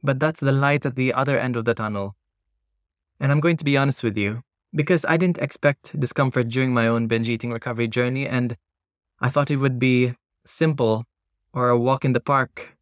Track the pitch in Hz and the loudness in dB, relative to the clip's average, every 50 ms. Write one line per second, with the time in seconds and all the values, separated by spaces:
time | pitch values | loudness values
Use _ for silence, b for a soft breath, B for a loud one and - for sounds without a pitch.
0 | - 139 135 131 151 156 160 - 147 139 135 135 139 143 143 147 - 143 123 131 | -2 -2 -2 0 0 -2 -2 0 0 0 2 2 2 2 2 0 0 -4 -2 -2
1 | 131 131 120 127 139 143 139 120 107 127 123 120 113 120 117 - 110 107 104 101 | -2 0 0 0 0 0 0 0 0 -2 -4 -2 0 0 -2 0 -2 -6 -4 -4
2 | 98 101 101 _ _ _ _ _ _ _ _ _ _ _ _ _ _ _ _ _ | -6 -8 -10 _ _ _ _ _ _ _ _ _ _ _ _ _ _ _ _ _
3 | _ _ _ _ 139 139 143 151 151 170 170 156 160 143 139 139 139 139 135 - | _ _ _ _ 0 2 2 2 2 2 0 2 0 2 2 2 2 0 0 -2
4 | - 113 101 107 101 101 110 120 - _ _ _ _ _ - 147 147 - 185 165 | -2 -2 -2 0 -2 -2 -4 -6 -12 _ _ _ _ _ -4 -4 0 2 0 0
5 | - - 160 165 180 180 175 - 135 139 - - - 147 139 _ _ - - 151 | 2 0 0 2 2 0 0 -2 -4 -8 -8 0 0 0 0 _ _ -12 -6 -4
6 | 135 120 - - 139 127 - 131 123 117 113 131 131 131 123 120 113 113 117 117 | -4 -2 0 0 0 2 2 0 -2 0 0 0 0 2 2 2 2 2 2 2
7 | 117 113 117 113 117 117 120 113 - 120 117 113 - 131 120 113 117 113 110 123 | 0 0 0 0 0 -2 -2 -4 -4 -6 -8 -6 -6 -6 -2 -2 -2 0 0 0
8 | 123 123 127 135 139 - 123 123 123 120 113 - _ _ _ _ _ _ _ _ | 0 0 -2 -4 -4 -2 -2 -2 -2 -2 -4 -8 _ _ _ _ _ _ _ _
9 | _ _ _ _ - 123 135 147 143 - 151 135 135 139 127 120 127 131 127 123 | _ _ _ _ -4 0 2 0 0 2 0 0 0 0 0 2 2 4 4 4
10 | 123 123 123 _ _ _ _ _ _ - - - 160 160 151 135 123 110 110 110 | 2 2 -2 _ _ _ _ _ _ -16 -4 0 0 0 2 2 2 2 2 0
11 | 117 _ _ _ _ _ _ _ _ _ - 127 127 123 123 120 120 127 135 135 | -2 _ _ _ _ _ _ _ _ _ -4 -2 2 2 2 2 4 2 0 2
12 | - 135 127 120 - - 143 135 127 - _ - - - _ _ | 2 0 0 0 0 0 0 0 0 -2 _ -18 -20 -20 _ _